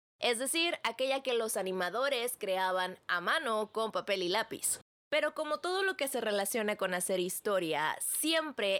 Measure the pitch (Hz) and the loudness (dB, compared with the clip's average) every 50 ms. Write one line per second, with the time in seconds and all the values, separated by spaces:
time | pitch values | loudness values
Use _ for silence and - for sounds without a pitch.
0 | _ _ _ _ - 233 240 220 262 - - 330 330 339 320 - - 226 233 - | _ _ _ _ 0 0 0 0 0 0 0 2 2 2 0 0 -2 -4 -2 -2
1 | 262 269 269 269 269 269 240 233 226 220 - 214 190 190 185 185 180 175 170 226 | 0 0 0 0 0 0 0 0 0 0 0 -2 -2 -2 0 0 0 0 0 0
2 | 262 285 269 240 233 247 - - - 190 185 185 185 185 185 185 180 180 185 - | 0 0 0 0 0 -2 -4 -4 -2 0 0 2 2 2 2 2 0 -2 -4 -6
3 | - - 175 175 175 202 269 320 320 247 220 214 214 208 - 220 226 220 - 190 | -4 -2 -2 0 2 2 2 2 2 2 0 0 0 -2 -2 -2 -2 0 -2 -2
4 | 170 - 202 190 180 175 180 220 214 - - - - - - - - - _ _ | 0 0 0 0 2 2 2 2 0 -2 -4 -4 -2 -2 -2 -4 -6 -12 _ _
5 | _ _ - 302 294 302 - - 311 302 302 294 - 349 370 381 392 381 370 - | _ _ 0 0 0 0 -2 -4 -2 -2 -2 -2 -2 -2 0 0 0 0 0 -2
6 | 285 269 - 247 220 220 208 202 196 196 - 233 214 208 208 208 196 185 180 180 | -2 -2 -2 -2 0 0 2 2 0 0 0 0 0 0 0 0 0 -2 0 -2
7 | 185 - 196 180 180 180 - - - 220 202 185 175 160 156 143 156 151 - - | 0 0 0 0 0 0 -2 -2 -2 0 2 2 2 2 2 2 2 0 0 -2
8 | - - - - - 311 330 320 320 311 254 - 214 196 196 190 | -4 -4 -2 0 0 2 2 2 0 -2 -2 -2 0 0 0 0